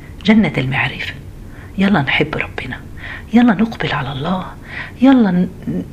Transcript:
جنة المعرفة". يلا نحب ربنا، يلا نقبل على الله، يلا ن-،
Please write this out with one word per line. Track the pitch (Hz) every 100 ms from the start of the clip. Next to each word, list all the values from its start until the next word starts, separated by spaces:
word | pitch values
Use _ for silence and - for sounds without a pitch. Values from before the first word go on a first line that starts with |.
| - -
جنة | - 220 180 143
المعرفة". | 131 135 131 - - - - - - - - -
يلا | 196 196
نحب | 139 - 151
ربنا، | - - - - 123 - - - - -
يلا | 226 247
نقبل | 180 226 - 151
على | 143 131
الله، | 131 156 185 - - - - - -
يلا | 254 262 208
ن-، | 180 185 - - 180 -